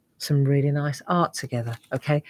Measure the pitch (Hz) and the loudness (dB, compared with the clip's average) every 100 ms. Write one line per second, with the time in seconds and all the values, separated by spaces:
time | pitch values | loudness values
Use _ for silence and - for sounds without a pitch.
0 | _ - - 143 139 143 139 143 147 135 | _ -10 0 2 4 2 2 0 -2 -4
1 | - 175 170 - 131 120 117 117 - 135 | -2 2 2 -2 -6 -4 -4 -8 -6 -6
2 | - 147 - | 0 0 -2